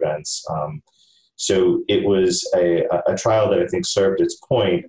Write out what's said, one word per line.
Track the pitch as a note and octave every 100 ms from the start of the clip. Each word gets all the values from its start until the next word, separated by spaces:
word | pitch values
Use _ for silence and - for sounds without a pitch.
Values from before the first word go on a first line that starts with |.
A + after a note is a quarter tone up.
events. | D2+ D2+ D2+ - -
Um, | D#2 D2+ - - _ _ _ _ -
so | - F#2+ F2+ E2+ -
it | - G2+
was | F#2+ F#2 F2 - F#2
a, | F2 E2+ -
a, | F2 -
a | F#2
trial | A#2 A2 G#2
that | F2
I | F2
think | F2+ F2+
served | G#2 F#2+ F#2+
its | - -
point, | - B2+ F#2+ E2+